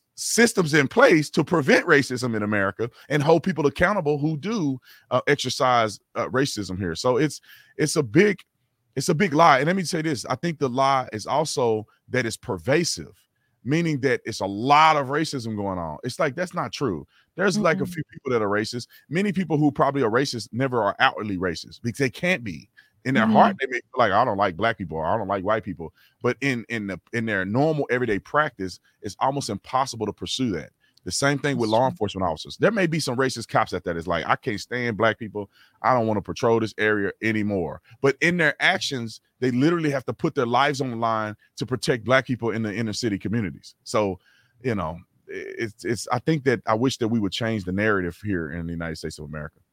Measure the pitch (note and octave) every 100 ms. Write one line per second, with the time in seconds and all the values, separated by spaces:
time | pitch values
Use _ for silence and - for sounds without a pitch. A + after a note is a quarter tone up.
0 | _ - - - A#3 - D#3+ D3+ D3+ -
1 | C4 E3 D3+ - D3 E3 C#3 A#3+ F3 D3
2 | C3+ B2 B2 A2 G#2 G#2 G2 - A#2 -
3 | - C#3+ C#3+ F#3 G3 D3+ C#3+ - F3 G#3
4 | D3 D3+ D3+ D#3 F3+ A3+ D3 C3 - -
5 | _ B2+ - C#3+ B2+ - C3 B2 A2 G2
6 | _ - F2 A#2+ C#3 - F#2+ F2+ F2+ D#2+
7 | B2+ B2 D3+ - _ - _ - D3+ E3
8 | B2 A2 G#3 F#3+ - _ _ _ _ -
9 | - D3+ G3 D3 E3 C3+ D3 G3 D#3+ E3+
10 | D#3+ B2+ - B2+ F3 D#3 C3+ B2 C3+ C3+
11 | B2+ A2 G2 C3 D#3+ - A#2+ A2 G#2 _
12 | _ B2 A#2 - - F#2+ E2 D3+ E3 -
13 | D2+ _ _ _ _ _ A2 D#3 E3 C#3+
14 | C3+ A#2 - A2 G2 G2+ B2+ D3 D#3+ D3+
15 | C3 C#3+ D3+ C#3 A2+ G#2+ G2 F2+ E2 D2+
16 | B2+ - D#3 C3 F3 E3+ B2+ - C3+ D#2+
17 | C#2 _ _ - G3 G#3 F#3+ F#3+ F#3 E3+
18 | - - C3 A#2+ G#2 G#2 A2 A#2+ - -
19 | _ D#3+ G#3 F#3 E3 D3+ D3+ - C#3 C#3
20 | A#2 A#2 C#3+ A#2+ - A2+ C3+ B2 G2+ -
21 | C3 - G#2+ F#2 F2+ D#2+ - - A#2 A2
22 | C3 - F3 F3 A2+ D2+ - _ _ _
23 | B2 C#3 G#3+ - G3+ F#3+ C3+ B2 - B2+
24 | A2+ G2 B2+ G2 G2+ E2 A2+ A2+ F2+ D#2+
25 | D#2 A2 F#2+ G2+ F#2 A2 G#2+ E2+ D#2+ _
26 | _ _ B2 A#2 C#3 B2 G2+ A#2 G2+ F2+
27 | _ A#2 A2+ G2+ F#2 A#2 D3+ D3+ C3 B2
28 | A#2+ G2 - D3 D3+ - F#2 - _ _
29 | G#2 - B2+ C#3 - G2 - C3 C3+ A2+
30 | G#2 - F#2 B2+ B2+ E2 C2+ _ _ _
31 | F2+ - C#3 C#3+ C#3+ C3 A2 A2 C3 -
32 | G2+ F#2+ F#2 D#2 - - D#3+ A3 F3 D#3+
33 | C#3+ B2 C3 A#2 G#2 C3+ A2 F#2 F#2 E2+
34 | E2 E2 - G2 - G2+ - A#2+ A#2+ G2
35 | A2+ G#2 A2+ G#2 G2 _ _ _ A2+ B2+
36 | A2 G#2 F2+ E2+ A#2+ A2+ G#2+ - G#2+ G#2+
37 | G2+ - A2 A2 G#2 G2 D#2+ D2 _ -
38 | C#3 - E3 F3 D3+ - D3+ F#3+ - C3+
39 | A2+ - _ _ C3 B2 D3 E3+ D#3 C#3
40 | A#2+ A#2 E3 C#3 A#2 A#2+ C#3+ C3+ C3+ A#2
41 | A#2 A2 G#2+ G#2+ _ - A2+ B2+ - B2+
42 | G#2 C3 B2 A#2+ A#2 G#2+ A2 G2 A2+ G2+
43 | A#2+ G2 G#2 A#2 G2 C#2 - _ - A#2
44 | G2+ F2 _ _ _ _ B2+ G#2 D#2+ E2+
45 | - _ - F2+ - - A2 - F2+ A2+
46 | - B2 - D#3+ C3 A2+ - A2 C3 -
47 | A2 A#2 G2 - A2+ A2 F2+ F#2+ G#2+ G2+
48 | F2 - G#2 F2+ D#2 E2+ E2+ E2 E2 D#2+
49 | D#2+ - D2 D2+ D2+ _ _